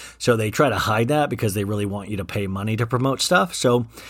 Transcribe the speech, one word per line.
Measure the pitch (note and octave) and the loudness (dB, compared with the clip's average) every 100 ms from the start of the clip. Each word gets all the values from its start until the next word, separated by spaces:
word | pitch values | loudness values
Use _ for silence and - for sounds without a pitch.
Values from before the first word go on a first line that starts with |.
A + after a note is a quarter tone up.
| - - | -20 -4
So | - A2+ | 0 2
they | G#2+ | 0
try | - D3 | 2 2
to | G2+ | 2
hide | E2 G#2+ A#2 | 0 0 2
that | D3+ D3 | 2 0
because | A#2+ A2+ | 0 -2
they | G2+ | 0
really | G2 G#2 G#2 | -2 -2 -2
want | G2+ G2 | -4 -6
you | G#2 | -6
to | F#2 | -4
pay | G#2+ G2 | -4 -4
money | F#2+ G#2 A2 | -4 -2 -2
to | A#2 | 0
promote | B2+ C3+ B2+ | 0 0 0
stuff. | - F3+ F#3 | 2 2 2
So | - B2+ B2 A#2 - | 2 4 4 2 -10